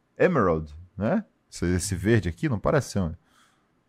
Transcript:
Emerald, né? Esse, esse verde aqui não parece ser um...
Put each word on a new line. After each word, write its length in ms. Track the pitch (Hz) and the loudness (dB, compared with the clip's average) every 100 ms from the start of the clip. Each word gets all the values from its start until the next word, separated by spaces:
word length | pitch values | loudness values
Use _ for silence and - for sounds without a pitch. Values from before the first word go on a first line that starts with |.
| _ _ | _ _
Emerald, 560 | 160 160 95 80 78 - - - | 2 4 2 2 -4 -14 -18 -6
né? 260 | 104 190 - _ _ | -2 -2 -4 _ _
Esse, 140 | - 87 | -4 0
esse 300 | 90 - 90 | 0 -2 -2
verde 340 | 90 117 87 | 2 2 2
aqui 200 | 82 156 | -4 -4
não 100 | 107 | -2
parece 320 | - 143 - | 0 0 0
ser 80 | 101 | -4
um... 140 | 87 85 _ _ _ _ _ _ | -4 -6 _ _ _ _ _ _